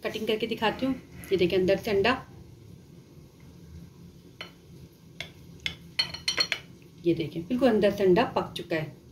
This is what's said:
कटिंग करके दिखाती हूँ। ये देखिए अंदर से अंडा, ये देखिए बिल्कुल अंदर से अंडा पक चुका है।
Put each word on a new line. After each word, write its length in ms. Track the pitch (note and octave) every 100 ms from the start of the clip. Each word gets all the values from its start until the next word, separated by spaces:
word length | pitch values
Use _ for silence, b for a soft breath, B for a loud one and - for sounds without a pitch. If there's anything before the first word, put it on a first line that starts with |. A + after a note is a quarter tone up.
कटिंग 240 | A3 G#3 G#3+
करके 200 | A3 A3
दिखाती 400 | A3 A3 - C4
हूँ। 80 | C4 - -
ये 120 | - F#3
देखिए 220 | F3+ F#3+
अंदर 180 | F#3 G3
से 140 | A3+
अंडा, 200 | G3 G#3 C4 - - - - - - - - - - - - - - - - - - - - - - - - - - - - - - - - - - - - - - - - - - - - - - - -
ये 100 | E3+
देखिए 280 | E3 D3 E3+
बिल्कुल 260 | E3+ B3 C4
अंदर 220 | G#3+ G3+
से 140 | G3
अंडा 200 | G3 F3+ C4
पक 180 | - F3+ -
चुका 200 | - E3
है। 260 | D#3 - -